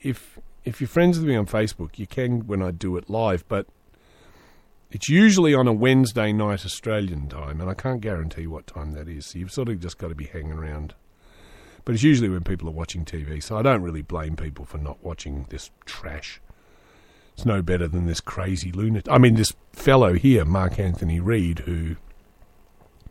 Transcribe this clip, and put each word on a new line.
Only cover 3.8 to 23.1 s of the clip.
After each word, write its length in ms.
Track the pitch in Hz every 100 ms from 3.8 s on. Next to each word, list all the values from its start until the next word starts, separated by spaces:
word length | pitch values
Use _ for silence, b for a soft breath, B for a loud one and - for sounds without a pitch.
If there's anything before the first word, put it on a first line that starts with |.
| _ b b b b b b b b _ _
it's 200 | 104 -
usually 420 | 160 220 190 165
on 160 | 139 127
a 40 |
Wednesday 600 | 110 123 131 127 117 107
night 320 | 107 104 98
Australian 640 | 92 - 113 107 95 78 71
time, 320 | 71 71 78
and 80 | 92
I 60 |
can't 260 | 95 131 127
guarantee 460 | 107 92 80 78 82
what 200 | 78 -
time 260 | - 76
that 140 | 76 80
is, 200 | 78 -
so 120 | 87
you've 140 | 90
sort 160 | - 123
of 120 | 101
just 180 | 85 -
gotta 160 | 85
be 120 | 78 73
hanging 260 | 82 78
around. 420 | 78 78 76 78 - _ b b b b b b b
But 100 | -
it's 100 | 113
usually 240 | 143 135 113
when 160 | 92
people 240 | 85 92 80
are 40 |
watching 320 | 78 82 87
T 180 | 78 82
V, 180 | 73 76
so 160 | - 107
I 60 |
don't 200 | 127 123
really 200 | 87 80
blame 320 | 73 85 78
people 300 | 80 80 69
for 140 | 67 76
not 240 | 73 -
watching 440 | - 82 - 69 67
this 200 | 69 - _
trash. 560 | - - - 73 - - - b b b b b b b b
It's 100 | -
no 160 | 123 98
better 280 | 87 90 85
than 180 | 87 85
this 140 | 82
crazy 500 | - - 92 92 90
lunatic. 400 | 90 107 110 -
I 60 | 135
mean, 160 | 127
this 180 | 110 107 - _
fellow 420 | - - 135 110
here, 300 | 87 123 120
Mark 340 | 76 95 92 -
Anthony 400 | 98 85 90 82
Reid, 420 | 92 113 87 82
who 360 | - 85 80 78 - - _ _ - _ _ _ - _ -